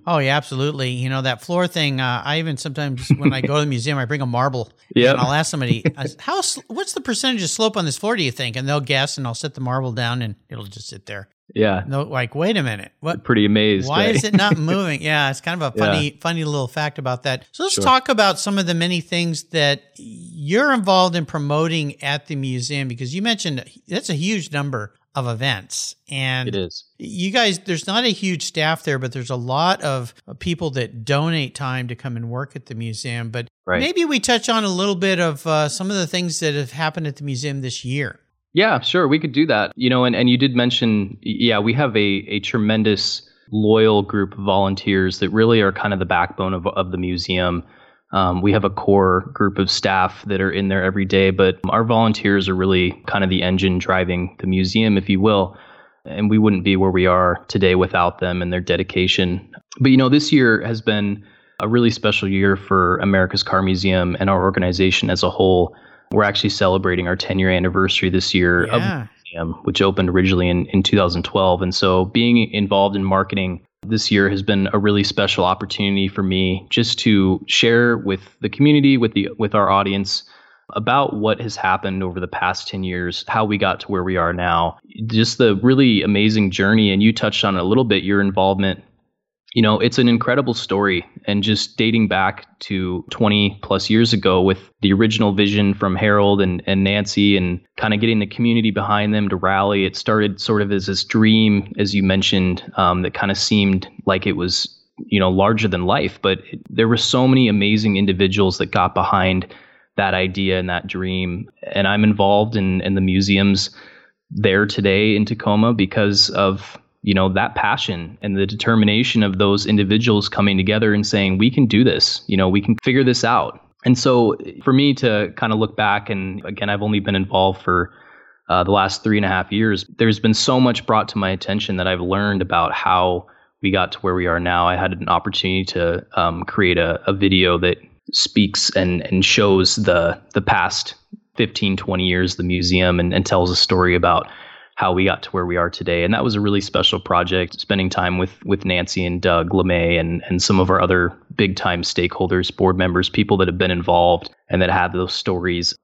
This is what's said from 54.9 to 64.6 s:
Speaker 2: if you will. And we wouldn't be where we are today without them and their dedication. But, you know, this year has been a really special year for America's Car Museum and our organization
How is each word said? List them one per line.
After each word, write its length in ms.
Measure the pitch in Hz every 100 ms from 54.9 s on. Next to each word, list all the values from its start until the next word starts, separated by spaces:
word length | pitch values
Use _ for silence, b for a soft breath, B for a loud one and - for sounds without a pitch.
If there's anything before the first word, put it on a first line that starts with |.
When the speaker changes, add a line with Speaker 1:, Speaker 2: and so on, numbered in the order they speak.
| 98
Speaker 2:
if 120 | 95
you 100 | 92
will. 360 | 107 101 92 B B B B B -
And 240 | - 104
we 100 | 107
wouldn't 240 | 107 95
be 120 | 98 95
where 140 | 95
we 160 | 90 90
are 400 | 90 90 85 -
today 260 | 104 92 92
without 440 | 90 92 87 -
them 220 | 90 90
and 100 | 90
their 100 | 90
dedication. 840 | 92 90 92 92 92 - 90 87 - - _ -
But, 120 | 131
you 60 | 131
know, 120 | 127
this 220 | 147 147
year 340 | 151 120 107 113
has 160 | 110
been 420 | 110 104 101 101 b b b b
a 80 | 110
really 240 | 120 117
special 360 | - 107 - 98
year 280 | 98 98 95
for 420 | - 95 90 90
America's 460 | 98 95 92 95
Car 180 | - 95
Museum 560 | 95 92 98 92 90 90
and 80 | 95
our 120 | 95
organization 720 | 92 95